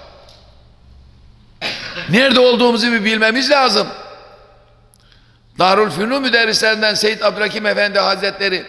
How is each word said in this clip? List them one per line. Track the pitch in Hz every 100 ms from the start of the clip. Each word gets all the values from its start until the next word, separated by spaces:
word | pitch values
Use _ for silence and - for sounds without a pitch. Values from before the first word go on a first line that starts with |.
| - - - - - - - _ - - - - - - - - - - - 170 143
Nerede | 208 269 254
olduğumuzu | 247 233 240 233 240
bir | 226
bilmemiz | 214 220 220 247 262
lazım. | 285 254 208 147 - - - - - - - _ _ _ _ _ _ _ _ _ -
Darülfünun | 180 196 214 147 220 277
müderrislerinden | 254 233 226 - 220 214 220
Seyyid | 175 214 214
Abdülhakim | 208 185 208 226
Efendi | 214 202 208 196
Hazretleri | 190 190 196 196 196 180